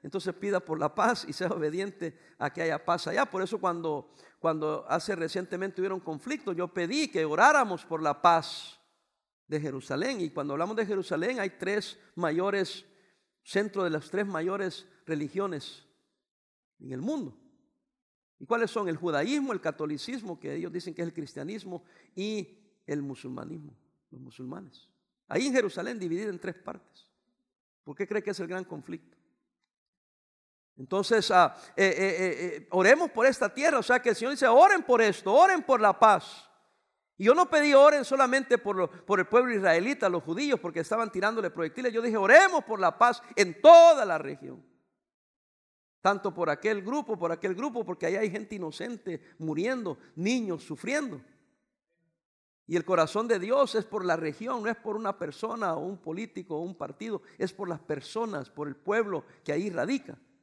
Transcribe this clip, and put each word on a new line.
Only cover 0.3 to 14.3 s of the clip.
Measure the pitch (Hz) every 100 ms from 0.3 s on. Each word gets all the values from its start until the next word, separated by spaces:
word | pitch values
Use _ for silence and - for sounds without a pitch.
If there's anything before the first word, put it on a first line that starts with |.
pida | 180 202 185
por | 170 160
la | 147
paz | - 233 240 -
y |
sea | - 180
obediente | 175 151 170 196 190 165 - _ _
a | 143
que | -
haya | 165 151
paz | - 170 -
allá. | - 277
Por | 190
eso | 185 208
cuando, | 185 170 165 147 - _ - _
cuando | 170 160 151 147 -
hace | 160 -
recientemente | 185 160 190 180 180 190 185
hubieron | 190 190
conflictos, | 165 151 240 285 - 170
yo | 175
pedí | 190 170 277 302
que | -
oráramos | 156 156 262 302 220 175
por | - 160
la | 156 143
paz | 175 165 156 - - - _ _ _ _ _ _ _
de | 151
Jerusalén. | 139 135 - 135 247 240
Y | 165
cuando | 156 143
hablamos | 143 180
de | 220
Jerusalén, | 208 202 - 156 190 254
hay | 196
tres | - 190 208 - - _ -
mayores, | 170 165 196 202 185 - _ _ _ _ _ _
centro | - 196 208 196
de | 180
las | 151 -
tres | 190
mayores | 202